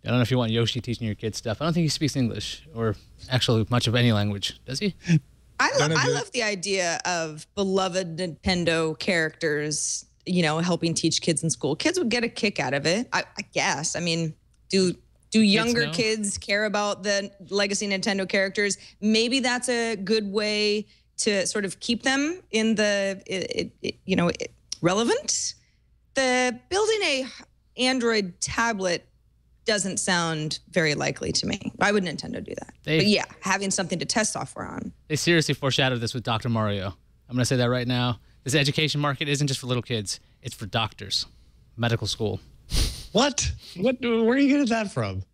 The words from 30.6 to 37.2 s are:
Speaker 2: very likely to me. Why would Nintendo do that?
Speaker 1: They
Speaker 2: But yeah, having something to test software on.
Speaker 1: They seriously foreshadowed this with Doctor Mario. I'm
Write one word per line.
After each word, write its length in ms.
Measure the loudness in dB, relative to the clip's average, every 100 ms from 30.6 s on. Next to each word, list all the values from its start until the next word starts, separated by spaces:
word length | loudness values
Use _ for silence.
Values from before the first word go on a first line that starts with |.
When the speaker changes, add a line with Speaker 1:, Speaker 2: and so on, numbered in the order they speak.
| -4
Speaker 2:
very 260 | 0 2 2
likely 380 | -2 -2 -4
to 120 | -2 -2
me. 280 | -4 -6 0
Why 160 | 2
would 140 | 2 0
Nintendo 360 | -6 -8 -10
do 140 | -10 -12
that? 180 | -14 -14 0
Speaker 1:
They 140 | 2
Speaker 2:
But 80 | 4
yeah, 180 | 2 0 -8
having 280 | -2 -2 0
something 300 | -2 -2 -4
to 60 | -2
test 260 | 0 0
software 340 | -2 -8 -10 -10
on. 280 | -10 -12 -14 -6
Speaker 1:
They 80 | -2
seriously 360 | 4 4 4
foreshadowed 460 | 0 0 2 2 0
this 140 | -2
with 100 | -4
Doctor 240 | -2 -2 0
Mario. 400 | 2 2 0 -4
I'm 480 | -8 _ _